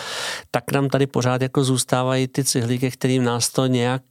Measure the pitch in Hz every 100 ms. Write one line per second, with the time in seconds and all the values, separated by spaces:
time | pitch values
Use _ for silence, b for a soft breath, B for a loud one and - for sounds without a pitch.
0 | B B B B B 123 - 139 139 135
1 | 139 131 127 127 127 143 131 127 - 127
2 | 131 131 131 - 131 135 113 123 127 -
3 | 131 131 120 120 - 139 131 123 120 131
4 | -